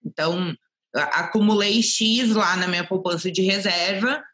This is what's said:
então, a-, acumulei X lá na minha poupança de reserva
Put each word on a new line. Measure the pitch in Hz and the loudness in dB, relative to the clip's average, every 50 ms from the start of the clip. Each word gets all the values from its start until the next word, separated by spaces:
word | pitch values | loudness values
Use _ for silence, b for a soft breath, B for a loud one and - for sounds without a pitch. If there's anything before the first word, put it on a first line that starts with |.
| _ | _
então, | 160 - - 156 160 170 180 185 175 147 - _ _ _ _ _ _ _ | -12 -6 -2 -2 -2 0 -2 -2 -4 -6 -8 _ _ _ _ _ _ _
a-, | 127 147 - - 165 | -4 -4 -2 -2 -2
acumulei | 175 - - 220 208 208 214 208 202 202 208 233 | -4 0 0 2 4 4 4 4 2 2 2 2
X | 226 - - - 220 220 220 240 254 226 | 2 0 0 0 0 2 2 2 2 2
lá | 220 214 208 175 180 | 2 2 2 2 0
na | 185 185 180 | 0 0 -2
minha | 180 175 175 | -2 -2 -2
poupança | 175 190 185 185 180 175 165 170 185 | -2 -4 -2 -2 -2 -4 -2 -4 -4
de | 170 175 | 0 0
reserva | 185 185 196 202 190 202 175 175 170 185 196 190 208 247 277 - - - | 2 2 2 0 0 0 0 0 0 -2 -2 0 0 -2 -2 -4 -6 -12